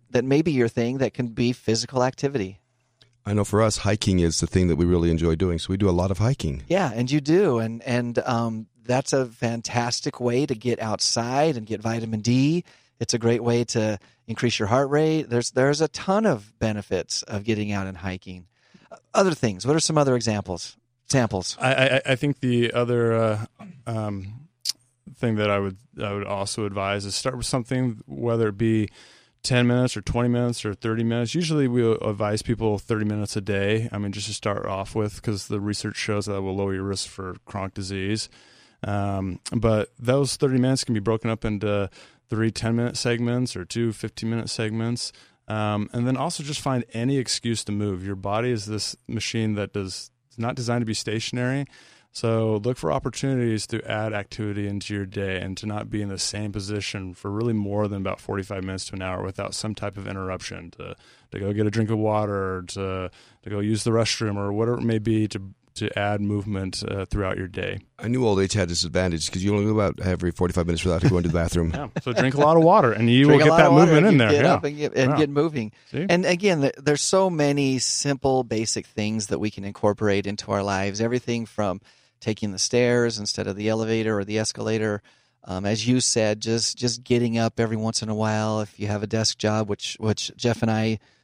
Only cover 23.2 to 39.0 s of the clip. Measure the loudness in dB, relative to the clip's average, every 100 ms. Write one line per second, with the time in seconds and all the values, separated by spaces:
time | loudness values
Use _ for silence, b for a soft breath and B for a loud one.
23.2 | 2 0 -6 -14 -20 -14 -6 -4 -4 -6
24.2 | -10 -14 -20 _ -8 -8 _ _ -20 -4
25.2 | -2 2 2 2 0 -6 _ -8 -6 -6
26.2 | -4 -4 -4 -4 -4 -2 -2 -2 -4 -4
27.2 | -4 -4 -4 -4 -2 -2 -2 -4 -10 -6
28.2 | -2 0 0 0 2 2 0 B B B
29.2 | B B 0 2 4 4 2 -2 -2 0
30.2 | 2 2 0 -2 -6 -4 -2 0 0 0
31.2 | -2 -2 0 0 2 4 2 2 0 -2
32.2 | -2 -2 -2 -2 0 -2 -2 -2 0 -2
33.2 | -4 -6 -2 0 2 0 -2 -4 -6 -6
34.2 | -8 -6 -4 -2 -4 -6 -6 -4 -4 -4
35.2 | -6 -6 -4 -4 -4 -4 -6 -6 -4 -4
36.2 | -4 -4 -4 -2 -2 -2 -4 -6 -8 -10
37.2 | -12 -14 -10 -8 -8 -8 -8 -4 -2 -2
38.2 | -4 b b b b b -4 -2